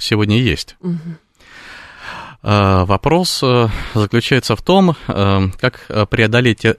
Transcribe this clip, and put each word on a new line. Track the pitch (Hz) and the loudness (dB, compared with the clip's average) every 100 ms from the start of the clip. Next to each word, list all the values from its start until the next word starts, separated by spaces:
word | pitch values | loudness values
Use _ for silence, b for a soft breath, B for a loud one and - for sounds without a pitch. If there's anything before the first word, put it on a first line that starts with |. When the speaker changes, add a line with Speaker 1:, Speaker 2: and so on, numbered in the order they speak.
Speaker 1:
сегодня | - 107 104 107 | -4 0 2 2
есть. | 123 - - - | 0 -2 -8 -10
Speaker 2:
Мгм. | 180 170 165 156 _ _ B B B B B B B B B B | -8 -6 -8 -16 _ _ B B B B B B B B B B
Speaker 1:
Э, | 104 104 98 95 | -2 2 4 2
вопрос, | 92 98 143 165 180 - | 2 0 0 0 0 -2
э, | 135 123 113 B B | 0 2 2 B B
заключается | 110 104 117 - 131 - 110 | -2 0 0 0 0 0 -2
в | |
том, | - 190 185 156 B | 2 4 4 0 B
э, | - 98 98 95 - | -2 0 2 0 -2
как, | 127 - - | -4 -4 -6
э, | 107 104 | -4 -2
преодолеть | 117 110 120 123 107 | 0 2 2 2 2
те, | 113 | 0